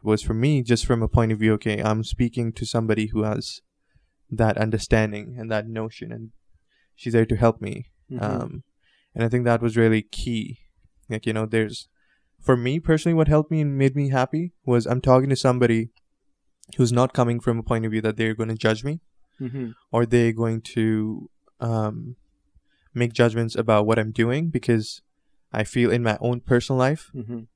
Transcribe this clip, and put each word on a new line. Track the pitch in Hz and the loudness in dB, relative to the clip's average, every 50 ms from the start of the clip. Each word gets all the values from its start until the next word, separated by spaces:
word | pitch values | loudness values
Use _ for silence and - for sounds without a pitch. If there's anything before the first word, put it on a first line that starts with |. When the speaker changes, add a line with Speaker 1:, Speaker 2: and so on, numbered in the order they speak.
Speaker 1:
was | - 107 107 107 | 0 0 0 0
for | - - 110 | 0 -2 -2
me, | 113 123 147 151 135 | 0 2 2 2 2
just | 120 117 120 - - | 2 2 2 2 2
from | - 123 117 | 0 0 0
a | 110 - | 0 0
point | - 123 113 113 | 2 2 2 2
of | 110 107 | 0 2
view, | 110 110 107 | 2 2 2
okay, | 104 - 110 104 107 | 2 0 -4 -4 -2
I'm | 107 107 107 110 113 | 0 0 0 0 -2
speaking | - - - 120 117 - 123 117 113 113 | -4 -2 -2 -2 -2 -2 -4 -6 -6 -4
to | - 113 | -6 -8
somebody | - - 117 113 110 107 110 107 | -4 -2 -2 0 0 0 0 0
who | 107 113 107 | -2 -2 -2
has | 107 107 107 110 - - - - _ _ _ _ _ _ _ _ _ _ _ _ _ - | -2 -2 -4 -6 -8 -10 -14 -16 _ _ _ _ _ _ _ _ _ _ _ _ _ -10
that | 120 110 113 110 107 107 | -2 0 2 2 2 0
understanding | 107 110 110 104 - - 117 110 110 107 104 104 104 120 123 120 | -2 -2 -2 -4 0 2 2 2 2 0 -4 -10 -12 -12 -12 -12
and | 110 113 | -8 -4
that | 110 107 110 | -4 -4 -4
notion, | 113 113 110 110 110 - - 117 110 | -6 -8 -8 -8 -8 -10 -12 -14 -12
and | 117 113 113 113 _ - _ _ _ _ _ _ _ _ _ _ _ | -12 -14 -14 -16 _ -20 _ _ _ _ _ _ _ _ _ _ _
she's | _ - 123 | _ -6 0
there | 113 113 113 | 2 2 2
to | 110 117 | 2 2
help | 104 117 117 110 - | 2 2 2 2 0
me. | 104 101 - - 127 - _ _ _ - | -8 -10 -10 -10 -14 -18 _ _ _ -14
Speaker 2:
Mm-hmm. | 131 117 104 | -10 -6 -6
Speaker 1:
Um, | 104 98 - 120 120 - - - _ _ _ _ _ _ _ _ _ - | -4 -4 -6 -8 -8 -12 -14 -18 _ _ _ _ _ _ _ _ _ -4
and | 110 117 | -2 -2
I | 113 | 0
think | 123 123 120 | 0 2 2
that | 120 117 113 | 2 2 2
was | 120 117 110 | 2 0 2
really | 117 113 113 110 110 | 4 4 4 4 2
key. | 107 - - - - 123 117 110 107 - 113 _ _ _ _ _ _ _ _ _ _ - | 0 -4 -6 -6 -4 -4 -4 -4 -6 -6 -12 _ _ _ _ _ _ _ _ _ _ -10
Like, | 113 110 - | -10 -6 -4
you | 113 | -4
know, | 110 110 110 | -2 -2 -2
there's, | 110 113 113 107 107 113 - - _ _ _ _ _ _ _ _ _ _ _ | 0 0 0 0 -2 -4 -14 -18 _ _ _ _ _ _ _ _ _ _ _
for | - - 131 | 2 2 2
me | 120 117 127 143 165 | 2 2 -2 -2 -2
personally, | - - 160 156 - 170 165 | 2 2 2 2 2 2 2
what | 160 156 147 | 4 4 4
helped | 151 156 151 156 | 4 2 2 2
me | 160 156 | -2 0
and | 151 143 139 | 0 0 0
made | 135 139 135 131 | 2 2 2 2
me | 147 143 135 | 0 -2 0
happy | 135 127 127 - - 160 175 175 _ _ - | 2 0 0 0 -2 -4 -6 -6 _ _ -2
was | 131 120 120 107 | 2 2 2 2
I'm | - 123 127 | 2 -2 0
talking | - 135 127 127 131 139 | 4 4 4 6 6 2
to | 135 | 0
somebody | - - 131 123 123 123 117 113 113 113 117 _ _ _ _ _ _ _ _ _ _ _ _ _ _ _ _ - | 2 2 2 2 4 4 2 2 2 0 -4 _ _ _ _ _ _ _ _ _ _ _ _ _ _ _ _ 0
who's | - 127 113 | 0 2 2
not | 123 120 127 131 | 4 2 2 2
coming | - 131 123 120 120 120 | 2 0 0 0 0 -2
from | - 123 113 117 | -2 -2 -2 -2
a | 110 | -2
point | - 120 113 113 | -2 -2 -2 -2
of | 110 | -2
view | 107 110 | -2 0
that | 107 110 107 | 0 -2 -2
they're | 113 113 110 110 | 0 -2 -2 -2
gonna | 113 113 110 110 | -2 -4 -4 -4
judge | 110 - 110 110 110 123 | 0 0 0 0 0 -2
me | 143 156 165 _ _ _ _ _ _ _ - | -8 -8 -8 _ _ _ _ _ _ _ -12
Speaker 2:
Mm-hmm. | 135 120 127 135 123 113 113 _ _ - | -10 -10 -8 -8 -10 -10 -12 _ _ -4
Speaker 1:
or | - 117 120 | 0 0 0
they're | 113 120 120 117 117 113 | 4 4 4 4 2 0
going | 113 117 113 113 113 - - - | 0 -2 -2 -2 -4 -6 -6 -2
to, | 117 110 110 110 110 107 110 107 - - - _ _ _ _ _ - | 0 0 0 0 0 -2 -4 -6 -10 -12 -16 _ _ _ _ _ -8
um, | 123 117 113 110 107 107 110 110 110 120 123 _ _ _ _ _ _ _ _ _ _ _ _ _ _ _ | -6 -4 -2 -2 -2 -4 -6 -8 -12 -14 -16 _ _ _ _ _ _ _ _ _ _ _ _ _ _ _
make | - 120 120 117 117 | -4 -2 -2 -2 2
judgments | - 120 117 110 117 117 110 - | 4 4 4 4 0 -4 -4 -4
about | 120 110 113 107 104 107 | -4 0 2 4 4 4
what | 110 113 110 | 2 2 0
I'm | 107 110 | 0 -2
doing, | 110 113 113 117 127 151 170 165 | 0 0 0 0 0 -2 -2 -4
because | 151 120 - - 117 110 107 - - - _ _ _ _ _ _ _ _ _ - | -4 -4 0 0 0 0 0 -4 -12 -18 _ _ _ _ _ _ _ _ _ -10
I | - 110 104 | -6 -4 -4
feel | - - 123 120 104 | -2 0 0 2 2
in | 107 120 | 2 2
my | 120 117 104 - | 2 0 -2 0
own | - 120 123 120 | -2 -4 -4 -4
personal | - - 123 123 - - 135 127 | 0 2 2 2 2 0 0 2
life, | 127 135 156 - - _ - | 2 0 0 -2 -8 _ -14
Speaker 2:
Mm-hmm. | 131 110 110 123 117 113 _ _ | -14 -12 -10 -12 -12 -12 _ _